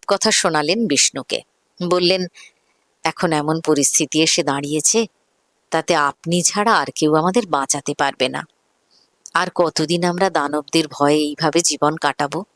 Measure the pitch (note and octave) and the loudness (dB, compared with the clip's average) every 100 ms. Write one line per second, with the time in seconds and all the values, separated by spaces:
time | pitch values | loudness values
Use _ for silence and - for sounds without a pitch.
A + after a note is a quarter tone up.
0 | - G3 A3 - F3+ D#3 D3 G#3+ G#3+ C3+ | 0 0 0 0 0 0 0 0 0 0
1 | - C#3 - A#2 - _ _ - F3 F3+ | 0 -2 -6 -8 -8 _ _ -8 -2 2
2 | F3 F#3 F3+ - - _ _ _ _ _ | 2 0 -4 -12 -20 _ _ _ _ _
3 | D#3+ - F3+ D3+ D3+ D#3+ D#3 C#3+ C#3 - | -6 -2 0 0 0 -2 0 2 2 0
4 | D3+ D#3 D#3+ - C#3+ C#3 C#3+ D3+ - A3 | 0 0 2 2 0 -4 -4 -2 0 0
5 | A3 _ _ _ _ _ - D#3+ D#3 E3 | -2 _ _ _ _ _ -4 -2 0 0
6 | C#3+ - E3 F3 - G#3 G#3+ F#3 C#3 - | 0 -2 -2 0 0 0 2 2 0 0
7 | D3+ D#3 F3 A#3+ F#3+ D3 C3+ D3 - D3 | 2 2 2 0 0 -2 -2 -4 -4 -2
8 | C#3 - C3 C#3+ D#3+ _ _ _ _ _ | -2 0 -4 -4 -12 _ _ _ _ _
9 | _ _ - E3 F3+ - E3 - D3+ F3 | _ _ -6 -2 -2 0 0 0 -2 0
10 | F3 F3 F#3+ D#3+ C#3+ D3 C#3+ D#3+ D3+ - | 0 0 0 0 -2 -4 -2 -2 -2 0
11 | C#3+ D3+ D3+ D3 D#3 E3 - D3 D3+ D#3+ | 2 4 0 -2 0 2 0 0 -2 0
12 | D3 - D3 D#3 - | -2 -2 -4 -6 -10